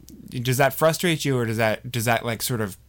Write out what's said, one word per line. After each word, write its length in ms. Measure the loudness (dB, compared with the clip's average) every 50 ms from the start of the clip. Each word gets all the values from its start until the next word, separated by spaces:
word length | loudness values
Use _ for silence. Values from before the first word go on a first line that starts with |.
| -20 -20 -20 -20 -18 -12
Does 280 | -8 -6 -2 -2 2
that 160 | 4 2 2 2
frustrate 500 | 4 2 2 2 2 0 0 0 0 0
you 140 | 0 0
or 80 | 0 0
does 120 | 0 0
that, 320 | 0 2 0 0 -2 -6 -6
does 140 | -4 -2 0
that, 220 | 2 2 2 0
like, 160 | -4 -4 -4
sort 180 | -4 -4 -2 -2
of 180 | -2 -4 -6 -12 -18